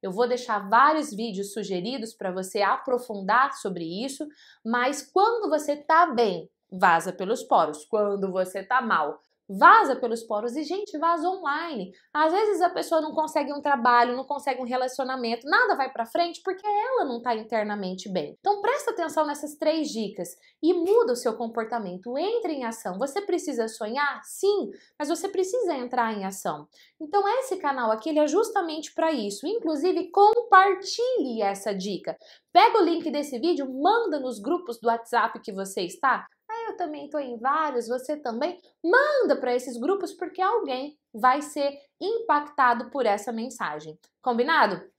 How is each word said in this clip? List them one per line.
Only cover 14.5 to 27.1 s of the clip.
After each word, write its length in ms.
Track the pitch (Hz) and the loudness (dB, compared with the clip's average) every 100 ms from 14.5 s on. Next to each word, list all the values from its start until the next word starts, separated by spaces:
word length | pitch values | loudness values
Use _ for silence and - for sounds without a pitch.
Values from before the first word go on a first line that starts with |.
| 254 | -6
um 60 | 254 | -4
relacionamento, 840 | 254 254 254 262 262 233 233 269 | -2 -4 -4 -6 -4 -4 -4 0
nada 280 | 392 480 302 | 2 2 0
vai 160 | 262 | -2
pra 140 | - 226 | -4 -6
frente 360 | 330 339 330 | -2 -2 -4
porque 220 | - 370 415 | -8 -6 -2
ela 400 | 415 453 523 302 | -2 0 0 -2
não 160 | 233 | -4
tá 140 | 240 226 | -4 -4
internamente 760 | 220 226 214 208 190 185 214 | -2 -2 -2 -4 -6 -8 -6
bem. 260 | 185 147 - | -4 -4 -6
Então 220 | - 403 | -2 0
presta 300 | 440 571 571 | 0 -2 -2
atenção 340 | 415 330 302 302 | -4 -4 0 -2
nessas 300 | 294 294 - | -2 -8 -4
três 340 | 311 320 269 | -2 0 -2
dicas 400 | 202 208 - 175 - _ _ | -4 -6 -6 -12 -12 _ _
e 120 | 311 | 0
muda 400 | 359 339 453 466 | 2 4 4 4
o 20 | 240 | 0
seu 220 | 247 220 | -2 -4
comportamento, 800 | 233 233 226 233 196 185 214 262 | -6 -6 -4 -6 -6 -10 -8 -4
entre 360 | 359 466 427 | -2 -2 -4
em 120 | 294 240 | -6 -6
ação. 320 | 226 208 185 | -8 -8 -6
Você 240 | 277 392 | -4 -6
precisa 460 | 392 339 294 240 226 | -2 -4 -2 -4 -4
sonhar? 540 | - 214 247 285 247 | -4 -6 -2 -2 -4
Sim, 480 | - - 392 403 226 - _ _ | -12 -2 0 0 -2 -10 _ _
mas 120 | 294 | -4
você 180 | 330 - | -4 -4
precisa 480 | 381 370 508 415 285 | -4 -2 -2 -2 -2
entrar 420 | 247 247 226 214 | -2 -2 -2 -2
em 80 | 190 | -6
ação. 420 | 196 196 151 147 _ _ _ | -6 -6 -6 -10 _ _ _
Então 280 | 311 | -2